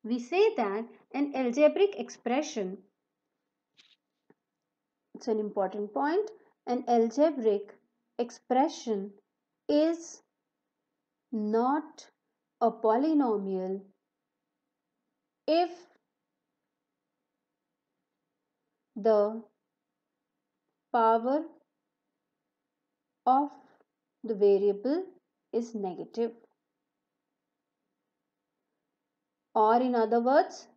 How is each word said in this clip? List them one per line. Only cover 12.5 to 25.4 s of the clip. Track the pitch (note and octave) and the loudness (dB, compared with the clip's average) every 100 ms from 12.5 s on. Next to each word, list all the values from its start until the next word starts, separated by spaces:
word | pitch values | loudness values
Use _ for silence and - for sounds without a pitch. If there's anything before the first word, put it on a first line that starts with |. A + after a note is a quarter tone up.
| _ | _
a | A3+ | -2
polynomial | A3 A3 A3+ D#4 D4+ B3+ G#3 G3 F#3+ F#3 G3 G3 _ _ _ _ _ _ _ _ _ _ _ _ _ _ _ - | 0 0 2 2 2 2 0 -2 -6 -4 -8 -10 _ _ _ _ _ _ _ _ _ _ _ _ _ _ _ -2
if | D#4+ F4 F4 - _ _ _ _ _ _ _ _ _ _ _ _ _ _ _ _ _ _ _ _ _ _ _ _ _ _ _ _ _ _ A3+ | 0 0 -6 -20 _ _ _ _ _ _ _ _ _ _ _ _ _ _ _ _ _ _ _ _ _ _ _ _ _ _ _ _ _ _ -4
the | G#3+ G#3 G#3 A3+ - _ _ _ _ _ _ _ _ _ _ _ _ _ _ | 2 2 2 -4 -14 _ _ _ _ _ _ _ _ _ _ _ _ _ _
power | B3 A3+ A3+ A#3+ C#4+ E4 - _ _ _ _ _ _ _ _ _ _ _ _ _ _ _ _ - | 2 4 2 2 -2 -4 -16 _ _ _ _ _ _ _ _ _ _ _ _ _ _ _ _ 2
of | C4 C#4+ - _ _ _ _ _ _ | 2 2 -8 _ _ _ _ _ _
the | A3 | -8
variable | G#3 G3+ G3 G3+ G3+ B3+ E4 F#4+ - _ _ | 2 4 4 2 0 -2 -2 -4 -16 _ _